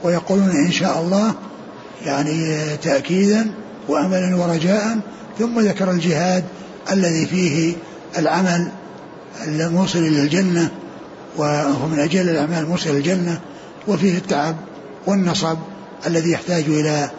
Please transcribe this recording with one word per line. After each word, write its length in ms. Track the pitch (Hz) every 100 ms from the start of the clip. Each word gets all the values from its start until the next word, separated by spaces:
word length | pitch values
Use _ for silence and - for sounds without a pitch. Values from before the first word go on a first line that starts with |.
ويقولون: 460 | 175 170 - 196 196
"إن 220 | 160 165
شاء 300 | - - 139
الله"، 320 | 170 196 220 - - - - - - - 151
يعني 520 | 139 151 160 160 156 151 147
تأكيدا 720 | 160 139 139 180 202 214 220 196 - - -
وأملا 480 | 285 180 185 185 180
ورجاء. 640 | 175 165 170 214 214 226 - - - -
ثم 200 | 233 233
ذكر 320 | 208 190 190
الجهاد 520 | 180 165 156 180 185 175 - - - -
الذي 340 | 196 180 165 147
فيه 480 | 185 180 147 165 170 - - - -
العمل 540 | 156 165 185 170 170 - - - - - - - 156
الموصل 520 | 151 165 170 190 175
إلى 240 | 160 151
الجنة، 480 | 147 170 190 170 165 - - - - - - 165
وهو 500 | 147 147 147 139 151
من 120 | 156
أجل 300 | 151 185 180
الأعمال 340 | 160 151 170
الموصلة 280 | 156 175 160
إلى 60 | 143
الجنة، 420 | 147 190 175 165 - - - - -
وفيه 300 | 185 190 180
التعب 380 | 190 156 151 165 - - - - -
والنصب 500 | 196 180 165 160 160 190 - - - -
الذي 240 | 165 165
يحتاج 320 | 160 - 175
إلى 480 | 151 151 151 151 139